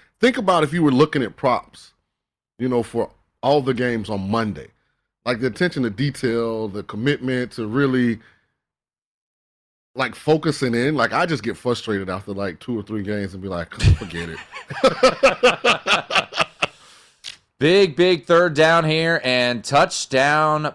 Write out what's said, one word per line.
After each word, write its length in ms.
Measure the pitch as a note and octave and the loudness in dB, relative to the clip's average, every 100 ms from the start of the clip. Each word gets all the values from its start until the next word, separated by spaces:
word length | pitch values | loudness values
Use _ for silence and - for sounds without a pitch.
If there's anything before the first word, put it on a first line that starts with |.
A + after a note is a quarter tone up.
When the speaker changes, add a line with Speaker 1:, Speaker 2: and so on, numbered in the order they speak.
| _ _ | _ _
Speaker 1:
think 160 | B3 C4 | 0 2
about 260 | F#3+ F3 | 2 2
if 80 | D3+ | 2
you 100 | E3+ | 2
were 100 | D3+ | 2
looking 300 | B2+ D#3 D3 | 4 2 2
at 140 | A2 - | -4 -2
props, 560 | C3+ A#2 - - - _ _ _ _ _ _ _ | 0 0 -4 -20 -20 _ _ _ _ _ _ _
you 120 | B2+ | -2
know, 120 | B2 | -2
for 300 | A2 A#2 - _ _ _ | -2 -4 -4 _ _ _
all 180 | C3 D3 | 2 2
the 120 | C3 | 2
games 360 | B2 B2 A#2 G#2 | -2 -2 -4 -4
on 220 | G2+ F#2+ | -6 -2
Monday. 380 | A2+ A2 D2+ C2 _ _ _ _ _ A#2+ | -2 -2 -6 -14 _ _ _ _ _ -6
Like, 160 | A#2+ | -2
the 60 | B2+ | -2
attention 360 | G#2 F3 D3+ | -2 -2 0
to 60 | A#2+ | -4
detail, 800 | G2 C#3+ C3+ B2+ A#2 A2+ A2+ A2 | -2 -4 -2 -2 -2 -2 -4 -6
the 120 | G2 | -8
commitment 680 | - G#2 C3 C#3+ B2+ B2+ B2 | -10 -4 -2 -2 -2 -4 -6
to 140 | - G#2+ | -8 -4
really, 520 | B2 C#3 B2+ A#2+ A2 - _ _ _ _ _ _ _ _ _ _ _ _ _ _ _ _ B2+ | 0 0 2 0 -2 -10 _ _ _ _ _ _ _ _ _ _ _ _ _ _ _ _ -6
like, 200 | B2+ - | -6 -4
focusing 580 | - D#3 D#3+ - B2+ | 2 2 2 -2 -2
in. 220 | A#2 C3 D3+ | 0 0 0
Like, 160 | A2+ | 0
I 140 | B2+ F3 | 0 -2
just 180 | C#3+ | -2
get 140 | A2+ - | -4 -6
frustrated 520 | B2 A#2+ - G2+ F#2 | -4 -4 -2 -4 -4
after, 220 | F#2 G2+ | -8 -8
like, 280 | G2 G2 E2 | -8 -8 -8
two 180 | - A#2 | -8 -8
or 40 | |
three 200 | G2+ A2 | -6 -8
games 300 | G2 G#2 G2 | -6 -6 -6
and 100 | F#2+ | -10
be 60 | F#2+ | -8
like, 240 | F2 E2 - | -8 -8 0
"Forget 540 | - - F#2+ E2+ E2+ | 4 4 0 -10 -10
it." 100 | D#2+ - - - - C4 - B3+ - B3+ - A#3+ - | -12 -16 -18 -14 -2 0 2 2 4 0 2 0 2
<laughs> 720 | A#3+ G3 - G3 - - - - - _ - - - - _ _ - - _ _ | -2 -2 -2 -4 -2 -4 -4 -6 -6 _ -8 -8 -20 -20 _ _ -20 -20 _ _
Speaker 2:
Big, 360 | D3 F#3+ F#3+ C3+ | 4 4 4 4
big 300 | F3+ F3 - | 2 2 2
third 300 | E3+ F3 D3 | 4 4 4
down 300 | D#3+ E3+ D#3+ | 4 4 2
here 360 | D#3 E3 E3 | 0 0 0
and 400 | B2+ B2+ B2 A#2+ | 0 0 0 -2
touchdown 1080 | - C#3 F3+ - - C3 C#3 D3+ D#3 D3+ D3+ | 0 2 2 0 -2 2 2 4 2 0 -2